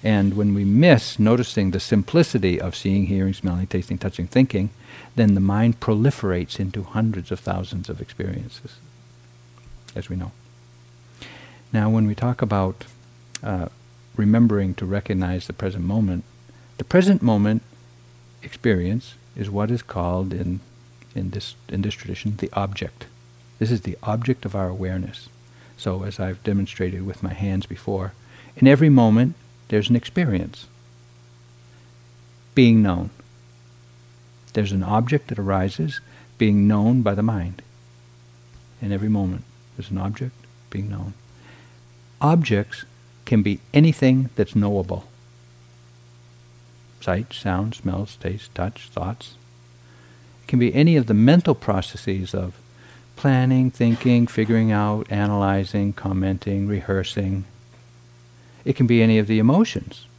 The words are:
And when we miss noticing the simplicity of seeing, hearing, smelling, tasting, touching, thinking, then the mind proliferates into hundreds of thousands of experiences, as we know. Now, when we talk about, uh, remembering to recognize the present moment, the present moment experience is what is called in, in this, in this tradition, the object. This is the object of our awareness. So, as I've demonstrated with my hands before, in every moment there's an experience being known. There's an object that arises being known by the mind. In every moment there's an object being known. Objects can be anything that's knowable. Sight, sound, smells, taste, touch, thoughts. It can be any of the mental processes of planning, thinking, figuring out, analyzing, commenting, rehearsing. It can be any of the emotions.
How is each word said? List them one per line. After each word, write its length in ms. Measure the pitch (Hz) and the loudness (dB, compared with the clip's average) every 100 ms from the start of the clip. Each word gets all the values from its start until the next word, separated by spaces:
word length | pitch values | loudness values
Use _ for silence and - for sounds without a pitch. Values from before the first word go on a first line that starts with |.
And 320 | 110 107 98 98 | 2 2 2 2
when 180 | 101 | 0
we 100 | 101 | 2
miss 560 | 98 107 170 131 - - | 2 4 6 6 2 0
noticing 520 | 107 120 120 - 95 | 2 2 0 -2 -2
the 80 | 92 | -2
simplicity 840 | - 107 95 165 160 123 95 87 | 0 0 2 0 2 0 0 -2
of 140 | 92 - | -4 -6
seeing, 320 | 101 98 95 | -2 0 0
hearing, 260 | 98 95 | 0 -2
smelling, 340 | 95 98 87 95 | -2 -4 -4 -4
tasting, 300 | - - 92 | -4 -4 -6
touching, 300 | 98 - 90 | -6 -6 -2
thinking, 420 | - 131 104 101 - - - - - | 2 2 2 -4 -8 -20 -20 -12 2
then 180 | 110 | 4
the 80 | 98 | 4
mind 380 | 95 101 117 117 | 2 2 2 0
proliferates 800 | - 107 123 - 101 90 92 - | -2 0 0 0 -2 -2 -4 -6
into 240 | 95 104 | -6 -6
hundreds 480 | 90 110 110 101 85 | -8 -2 -2 -2 -8
of 80 | - | -8
thousands 500 | - 92 92 90 92 | -6 -6 -6 -10 -10
of 100 | - | -12
experiences, 760 | - - 95 92 113 - - - - - - - - - - - - - - - | -12 -10 -8 -8 -10 -16 -20 -20 -20 -20 -20 -20 -20 -20 -20 -20 -20 -20 -16 -14
as 120 | - | -10
we 80 | 92 | -10
know. 160 | 90 - - - - - - - - - - - - - - | -10 -16 -20 -20 -20 -20 -20 -20 -20 -20 -20 -20 -20 -20 -6
Now, 160 | 110 107 | -2 2
when 180 | 113 107 | 2 0
we 80 | 104 | 0
talk 260 | 123 123 | -4 -2
about, 440 | 110 101 95 92 - - - - - - | -2 0 -2 -4 -16 -20 -20 -20 -16 -12
uh, 240 | 113 95 82 - - _ _ - | -8 -6 -8 -12 -20 _ _ -2
remembering 600 | 101 113 120 104 98 90 | 2 4 4 2 -2 -6
to 100 | 92 | -6
recognize 600 | 101 - 95 90 92 - | -6 -4 -4 -2 -4 -8
the 60 | |
present 300 | - 95 92 | -8 -8 -6
moment, 400 | 87 104 104 90 - - - - - - | -4 -2 -2 -4 -8 -20 -20 -20 -20 -14
the 60 | |
present 380 | - 180 190 190 | 0 2 4 4
moment 420 | 117 107 104 110 - - - - - - - - | 4 2 2 0 -4 -20 -20 -20 -20 -20 -20 -20
experience 720 | - - 120 98 87 113 - - - - | -20 -4 0 0 0 -4 -6 -20 -20 -12
is 140 | 104 | -8
what 220 | 101 107 | -4 -2
is 100 | 120 | -2
called 500 | - - 87 90 95 | -4 -6 -2 -2 -4
in, 280 | 90 87 92 - - - - - - | -4 -4 -6 -10 -20 -20 -20 -14 -8
in 160 | 92 | -8
this, 240 | 98 - - - | -8 -12 -18 -10
in 140 | - | -6
this 140 | 101 - | -4 -6
tradition, 420 | 101 95 107 104 | -12 -8 -6 -6
the 140 | 95 | -6
object. 540 | - 98 101 - - - - - - - - | -4 -6 -6 -10 -12 -20 -20 -20 -20 -20 -6
This 140 | 113 | -2
is 100 | 117 | -2
the 160 | 98 90 | -4 -8
object 420 | - 110 120 123 101 | -4 -4 -2 -4 -4
of 100 | 98 | -4
our 140 | 92 | -4
awareness. 600 | 92 92 95 92 - - - - - - - | -4 -6 -6 -8 -12 -20 -20 -20 -20 -20 -10
So, 280 | - 95 | -6 -6
as 160 | 98 - | -8 -6
I've 240 | 95 92 | -8 -6
demonstrated 600 | - 101 98 - 90 92 | -4 -2 -2 -4 -6 -4
with 200 | 95 - | -10 -8
my 100 | - | -10
hands 320 | 80 98 95 - | -6 -4 -4 -6
before, 480 | 90 - 98 92 - - - - - | -10 -8 -6 -6 -12 -20 -20 -20 4
in 120 | 131 | 6
every 220 | 139 156 | 8 8
moment 440 | 135 117 110 127 165 - - - | 8 6 6 2 -2 -18 -20 -2
there's 200 | 107 101 | -2 2
an 80 | 120 | 0
experience 680 | - - 170 95 90 - - - - - _ - - - - - - - - - - - - - - - | 0 -2 0 0 -4 -12 -20 -20 -20 -20 _ -20 -20 -20 -20 -20 -20 -20 -20 -20 -20 -20 -20 -20 -4 4
being 260 | 123 113 | 6 6
known. 280 | 101 87 87 - - - - - - - _ - - _ - - - | 4 0 -4 -12 -20 -20 -20 -20 -20 -20 _ -20 -20 _ -20 -20 -8
There's 180 | - 101 | -4 -2
an 120 | 98 | -2
object 440 | 92 107 123 147 - | 0 0 0 -2 -4
that 100 | 110 | -6
arises 640 | 98 98 95 - 160 - - - - - | -2 0 -2 -4 -6 -6 -16 -20 -20 0
being 300 | 110 101 101 | 2 4 4
known 340 | 104 107 127 | 4 2 2
by 140 | 107 98 | 0 0
the 60 | |
mind. 400 | 107 110 87 92 - - - - - - - - - - - - | -2 -2 -6 -10 -20 -20 -20 -20 -20 -20 -20 -20 -20 -20 -20 -12
In 100 | 104 | -6
every 180 | 98 107 | -4 0
moment 340 | 107 92 92 - - - - | 0 0 -4 -10 -20 -20 -16
there's 160 | 98 | -8
an 60 | 98 | -6
object 340 | 95 104 127 - - - - | -6 -6 -10 -12 -20 -20 -12
being 200 | 101 101 | -10 -8
known. 260 | 101 98 98 - - - - - - - - - - | -8 -10 -14 -20 -20 -20 -20 -20 -20 -20 -20 -20 -4
Objects 640 | 147 170 156 101 104 - - - _ - - | 2 2 2 0 -2 -10 -18 -20 _ -20 0
can 160 | 117 | 2
be 180 | 101 101 - | 2 -2 0
anything 560 | 143 160 151 131 131 131 - | 4 4 4 2 2 0 -2
that's 200 | 104 110 | 0 2
knowable. 500 | 104 101 92 90 - - - - - - - - - - - _ - - _ - - - - - | 0 0 -2 -6 -10 -20 -20 -20 -20 -20 -20 -20 -20 -20 -20 _ -20 -20 _ -20 -20 -20 -20 -14
Sight, 320 | - 92 117 | -4 -4 -4
sound, 420 | - - 92 107 113 | -8 -4 -2 -4 -6
smells, 400 | - 95 104 - | -6 -6 -8 -10
taste, 400 | - 101 - - | -8 -8 -12 -8
touch, 320 | 95 - - | -8 -8 -14
thoughts. 460 | - 87 117 - - - - - - - - - - - - | -10 -8 -10 -16 -20 -20 -20 -20 -20 -20 -20 -20 -20 -20 -20
It 40 | - | -4
can 120 | 127 | 0
be 140 | 120 | 2
any 220 | 131 160 160 | 4 4 4
of 120 | 113 | 4
the 60 | |
mental 420 | 107 117 170 170 139 | 4 6 6 4 -2
processes 800 | - 95 85 - - 95 92 | 0 -2 -2 -8 -6 -6 -6
of 220 | 98 92 - - - - - - - | -6 -8 -10 -20 -20 -20 -20 -20 -4
planning, 520 | 143 131 127 131 127 | 0 2 4 4 2
thinking, 580 | - 120 113 127 120 117 | 2 0 2 4 4 2
figuring 440 | - 110 113 113 | 0 0 2 2
out, 400 | 107 104 107 110 | 2 0 -2 -4
analyzing, 800 | 101 104 104 98 98 98 104 101 | -2 0 0 2 0 -2 -2 -2
commenting, 760 | 101 98 95 95 95 - 98 101 | -4 -4 -2 -2 -2 -4 -4 -2
rehearsing. 760 | 104 - 98 92 - 98 98 95 - - - - - - - _ - _ - | -4 -2 -4 -4 -6 -4 -4 -8 -16 -20 -20 -20 -20 -20 -20 _ -20 _ -14
It 120 | - 131 | -6 0
can 100 | 123 | 4
be 160 | 120 | 4
any 160 | 113 110 | 6 4
of 100 | 104 | 2
the 120 | 110 | 2
emotions. 640 | 110 160 226 - - - - | 4 4 2 0 -10 -18 -20